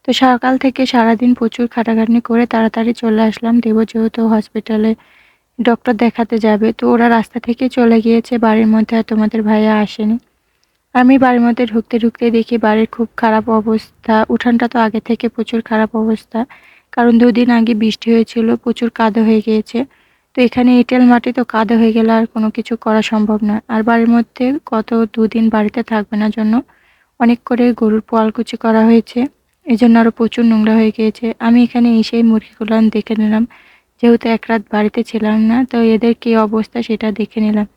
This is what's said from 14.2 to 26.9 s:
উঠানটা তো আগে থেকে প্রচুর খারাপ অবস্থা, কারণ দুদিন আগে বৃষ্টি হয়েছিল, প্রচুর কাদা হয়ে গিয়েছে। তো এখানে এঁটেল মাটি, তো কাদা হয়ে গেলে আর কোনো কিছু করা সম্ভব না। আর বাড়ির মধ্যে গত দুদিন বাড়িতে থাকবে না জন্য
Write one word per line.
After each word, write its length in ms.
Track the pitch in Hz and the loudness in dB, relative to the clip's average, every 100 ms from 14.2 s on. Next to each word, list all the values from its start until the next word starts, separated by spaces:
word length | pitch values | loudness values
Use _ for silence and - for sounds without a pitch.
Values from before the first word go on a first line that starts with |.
| 220 | 0
উঠানটা 380 | 233 247 233 240 | -2 0 0 0
তো 80 | 247 | -2
আগে 220 | 220 220 | -2 -2
থেকে 260 | - 226 233 | -4 -4 -4
প্রচুর 320 | - 220 226 | -6 -6 -6
খারাপ 280 | - 220 220 220 | -4 -2 -2 -2
অবস্থা, 440 | 220 220 - 226 247 - _ _ _ | -2 -4 -6 -8 -8 -12 _ _ _
কারণ 220 | - 240 233 | 0 2 4
দুদিন 300 | 247 233 240 | 4 2 2
আগে 220 | 240 226 | 2 0
বৃষ্টি 340 | 220 220 208 - | 0 -2 -2 0
হয়েছিল, 360 | 226 220 233 226 233 | 0 0 -2 -2 -2
প্রচুর 320 | - 226 233 | -4 -4 -4
কাদা 300 | - 220 214 | -2 -2 0
হয়ে 200 | 220 220 | 2 2
গিয়েছে। 380 | 208 214 208 233 269 _ _ _ _ - | 0 -2 -2 -6 -8 _ _ _ _ 0
তো 20 | |
এখানে 300 | 240 - 247 247 | 0 2 2 4
এঁটেল 240 | 240 254 | 2 4
মাটি, 260 | 247 240 247 | 4 4 0
তো 100 | 247 | -4
কাদা 300 | 240 220 214 233 | -4 -2 0 2
হয়ে 160 | 226 | 2
গেলে 200 | 226 220 | 2 2
আর 120 | 226 226 | 0 0
কোনো 220 | 233 220 | -2 -4
কিছু 240 | 226 214 226 | -4 -8 -6
করা 260 | - 220 | -2 -2
সম্ভব 360 | 208 220 214 214 | 0 -2 0 -2
না। 140 | 214 208 _ | -2 -4 _
আর 120 | 220 | -4
বাড়ির 260 | 220 233 233 | 0 0 2
মধ্যে 360 | 233 226 - 254 285 - | 0 -2 -4 -4 -4 -4
গত 240 | 226 214 226 226 | -6 -2 -2 -2
দুদিন 320 | - 220 226 226 | -2 -2 0 0
বাড়িতে 320 | 220 214 262 | 0 -2 -4
থাকবে 340 | 233 220 202 208 | -4 -4 -4 -2
না 120 | 214 | -2
জন্য 260 | 214 214 233 277 _ _ | -2 0 -2 -4 _ _